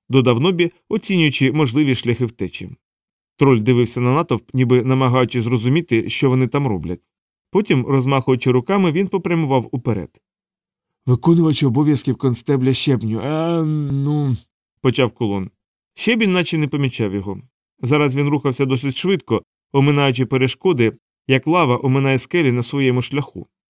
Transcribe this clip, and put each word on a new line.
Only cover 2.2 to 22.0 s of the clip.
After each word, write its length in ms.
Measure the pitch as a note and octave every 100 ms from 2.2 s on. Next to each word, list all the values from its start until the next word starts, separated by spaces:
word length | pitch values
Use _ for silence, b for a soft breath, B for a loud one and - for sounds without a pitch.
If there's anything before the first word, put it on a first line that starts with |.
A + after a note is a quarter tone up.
втечі. 460 | A#2+ - F#2 - F#2 - _ _ _ _ _ -
Троль 240 | C#3 B2
дивився 400 | G#2+ B2 A2+ -
на 140 | B2
натовп, 400 | C#3+ E3+ A#2 -
ніби 300 | C3 B2 B2+
намагаючись 600 | B2 C3 C3 B2+ B2 B2+
зрозуміти, 640 | A2+ B2 A#2+ D3+ E3 A#2 G#2+
що 220 | - C#3
вони 160 | C3 B2+
там 200 | C#3+ C#3
роблять. 340 | F#2+ D#2 F2+ _ _ _ _ _
Потім, 360 | F#3+ G#3 C#3+ B2
розмахуючи 640 | C3+ B2+ C#3 C3 C3 C3
руками, 420 | B2 A#2+ G3 F#3
він 160 | D#3 G3
попрямував 600 | F#3+ E3+ E3+ D3+ C3 A2+
уперед. 480 | C3 B2+ G#2+ - _ _ _ _ _ _ _ _ _ -
"Виконувач 540 | B2+ E3 E3+ D#3+ C#3+
обов'язків 540 | C#3 A#2+ D3+ C#3+ - A#2+
констебля 560 | C3+ A#2 - C#3 B2+
Щебню, 480 | B2+ - B2+ A2+ A2
е, 440 | B2 D#3 E3 E3+ D#3 D3+ C#3+
ну", 440 | C#3 C#3 D3+ C#3+ A#2 - _ _ _
почав 320 | C#3 A#2 B2
Колон. 380 | - A2 G2 F#2 _ _ _ _
Щебінь 380 | - - A#3 G#3+
наче 260 | F3+ E3+ E3
не 100 | D3
помічав 460 | D3 C3+ - G#2+
його. 260 | G2+ G2 F#2+ - _ _ -
Зараз 340 | A#2+ D3 D3 C3
він 120 | C#3+
рухався 380 | C#3+ C#3 B2+ C#3
досить 300 | C3 C#3+ B2+
швидко, 460 | F3+ F#3 - A2 - _ _
оминаючи 540 | C#3 C#3+ C#3+ C#3 B2 B2+
перешкоди, 680 | C3+ C3 - F#3+ C#3+ A2+ - _ _ -
як 180 | C3 D3+
лава 340 | F3+ D3 A#2+
оминає 360 | C3+ C3+